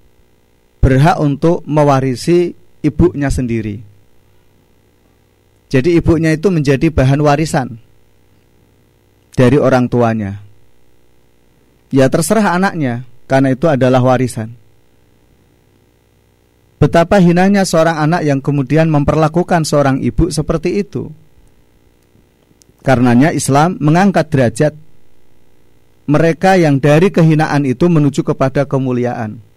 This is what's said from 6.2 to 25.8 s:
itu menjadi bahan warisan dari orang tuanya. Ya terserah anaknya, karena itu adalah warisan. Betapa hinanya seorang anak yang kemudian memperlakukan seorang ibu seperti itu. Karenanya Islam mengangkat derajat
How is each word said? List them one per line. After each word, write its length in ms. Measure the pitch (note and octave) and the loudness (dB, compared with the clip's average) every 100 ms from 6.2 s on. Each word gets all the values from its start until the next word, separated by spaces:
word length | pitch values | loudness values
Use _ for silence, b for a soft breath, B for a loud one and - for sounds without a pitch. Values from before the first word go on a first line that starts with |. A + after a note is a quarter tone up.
| D#3+ | 0
itu 240 | D#3 G3 | 0 0
menjadi 320 | E3+ C#3 C3+ E3 | 0 0 0 0
bahan 320 | D#3+ C3 C#3 | 0 0 2
warisan 640 | D3 C#3+ D#3 D3 B2 A2+ _ _ _ _ _ _ _ _ _ _ _ _ _ _ _ | 0 0 -2 -4 -6 -12 _ _ _ _ _ _ _ _ _ _ _ _ _ _ _
dari 240 | - B2 C#3 | 0 2 2
orang 320 | B2 B2+ B2 | 2 0 0
tuanya. 480 | A#2+ A#2 A2+ G2 G2+ - - - _ _ _ _ _ _ _ _ _ _ _ - | 0 -2 -2 -6 -10 -16 -20 -20 _ _ _ _ _ _ _ _ _ _ _ -4
Ya 160 | C3+ C3 | 0 2
terserah 560 | F#3 D#3+ A3 G#3 F3 | 0 0 0 0 0
anaknya, 400 | G3 F3 C3+ A#2 - - - | -2 -2 -6 -6 -10 -16 -2
karena 320 | C3+ C3+ C3 | 0 0 0
itu 80 | E3 | 0
adalah 320 | C3+ B2+ B2+ | 2 2 2
warisan. 560 | B2+ B2+ B2+ A#2 A2 A#2 _ _ _ _ _ _ _ _ _ _ _ _ _ _ _ _ _ _ _ _ _ - | 2 0 -2 -6 -12 -14 _ _ _ _ _ _ _ _ _ _ _ _ _ _ _ _ _ _ _ _ _ -2
Betapa 400 | D3+ E3+ E3+ G3+ | 0 2 2 4
hinanya 480 | F3 F3 F#3+ G3+ F#3+ | 4 4 2 2 0
seorang 320 | E3 E3 D#3 | 0 0 0
anak 240 | D3+ F3 | -2 0
yang 160 | D3+ C#3 | -2 -2
kemudian 480 | C#3+ C#3+ B2 D3+ D#3+ | -2 -4 0 0 2
memperlakukan 800 | D3+ D3 D3 D#3 E3+ F3 F3 D3+ | 0 0 0 0 -2 -2 -2 0
seorang 320 | D3+ C#3 C3+ | 0 0 -2
ibu 320 | A#2+ - E3 | -4 -2 -4
seperti 480 | D#3 D3+ D#3+ F3 G3+ | -4 -6 -4 -4 -6
itu. 320 | G3 B2 A2+ D#3 _ _ _ _ _ _ _ _ _ _ _ _ _ _ _ _ | -6 -10 -12 -16 _ _ _ _ _ _ _ _ _ _ _ _ _ _ _ _
Karenanya 480 | - A#2+ B2 A#2+ D3+ | -2 2 4 4 2
Islam 480 | D3 - C3+ E3 F#3 | 0 0 0 0 0
mengangkat 480 | D3 E3 G3 F3+ D3+ | 0 2 2 0 0
derajat 480 | C#3 A#2 - D3+ - - - - - - - - _ _ _ | 0 0 0 -2 -4 -20 -20 -20 -20 -20 -20 -20 _ _ _